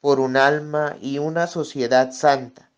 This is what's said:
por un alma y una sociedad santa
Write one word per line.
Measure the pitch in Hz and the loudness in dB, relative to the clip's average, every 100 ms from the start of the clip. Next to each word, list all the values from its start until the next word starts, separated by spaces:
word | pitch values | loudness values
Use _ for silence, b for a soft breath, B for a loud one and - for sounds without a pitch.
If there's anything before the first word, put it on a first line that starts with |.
por | 143 135 | 2 2
un | 131 131 | 2 2
alma | 139 151 151 151 147 - | 2 2 -4 -4 -4 -6
y | 135 139 | -8 -6
una | 151 165 170 | -4 -2 -4
sociedad | 170 151 143 120 127 131 | -4 -6 -4 2 2 2
santa | - 151 139 123 - _ | 2 2 2 -2 -18 _